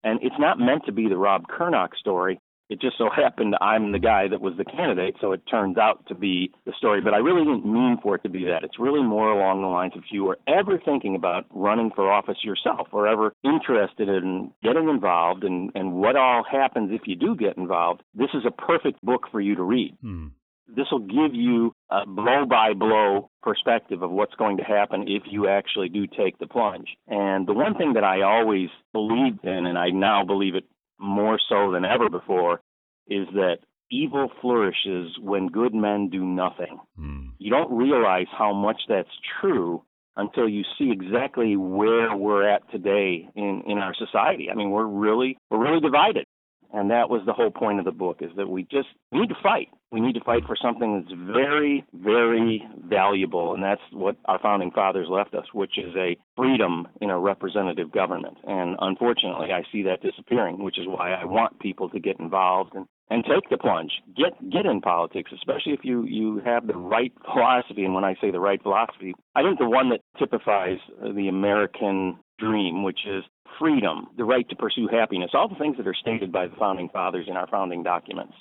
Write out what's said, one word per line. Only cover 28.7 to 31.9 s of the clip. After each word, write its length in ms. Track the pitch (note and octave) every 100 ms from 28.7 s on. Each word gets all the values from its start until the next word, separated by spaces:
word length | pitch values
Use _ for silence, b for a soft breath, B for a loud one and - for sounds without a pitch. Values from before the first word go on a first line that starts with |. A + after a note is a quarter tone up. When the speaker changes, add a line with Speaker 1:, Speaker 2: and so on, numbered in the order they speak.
| - _
Speaker 1:
believed 520 | A2 G#2+ A2+ C3 G2+
in, 220 | F#2+ F#2 F2+
and 120 | F2
I 120 | F2+
now 340 | F#2+ G2 G2+
believe 320 | F#2+ G2 G2 F#2
it 80 | - _ _ _
more 400 | G2 G2+ G#2+ G#2+ -
so 220 | G#2 G2+
than 140 | F2+
ever 240 | F#2